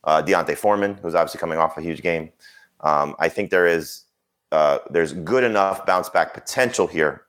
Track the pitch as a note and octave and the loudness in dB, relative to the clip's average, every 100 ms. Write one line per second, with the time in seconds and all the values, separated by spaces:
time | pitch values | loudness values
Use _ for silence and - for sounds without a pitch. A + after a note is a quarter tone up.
0 | D#2+ D#2 D#2 F#2 D#2 D2 G#2 G#2 G2+ G2 | 4 2 4 0 0 -2 0 0 -2 -4
1 | F2 E2+ E2 - E2 D#2+ D#2+ - E2 D2+ | -2 0 0 -2 -6 0 -2 -2 -8 -4
2 | E2+ E2 D#2+ _ - - _ _ D#2 D2 | -4 -4 -6 _ -20 -20 _ _ 0 0
3 | D2 - E2 - G2 F#2 F2 E2+ D2+ - | 0 -2 -4 -2 0 2 4 2 -4 -16
4 | _ _ _ _ _ D#2 D2+ C#2 - E2 | _ _ _ _ _ 2 2 0 -2 -2
5 | D#2+ D2+ E2 B2+ B2 G#2 G2 F#2+ - F#2 | -2 -4 -2 0 2 2 0 0 0 0
6 | F2 F2+ D#2+ - - - B2 - F2+ E2 | 2 0 0 -4 -8 -2 0 0 -2 2
7 | D2+ C2+ | 0 -2